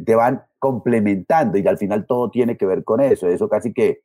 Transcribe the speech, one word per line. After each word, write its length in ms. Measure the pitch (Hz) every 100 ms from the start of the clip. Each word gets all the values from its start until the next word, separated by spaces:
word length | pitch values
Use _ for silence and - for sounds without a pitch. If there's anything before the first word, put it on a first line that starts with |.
| -
te 100 | 113
van 280 | 120 131 - -
complementando 1000 | 135 120 - 117 104 98 - 160 123 95
y 80 | 95
al 120 | 95
final 280 | 101 107 -
todo 240 | 123 117
tiene 280 | 120 117 -
que 80 | 95
ver 180 | 90
con 160 | - 113
eso. 300 | 139 107 90
Eso 180 | 90 104
casi 240 | 107 117
que 300 | 107 107 -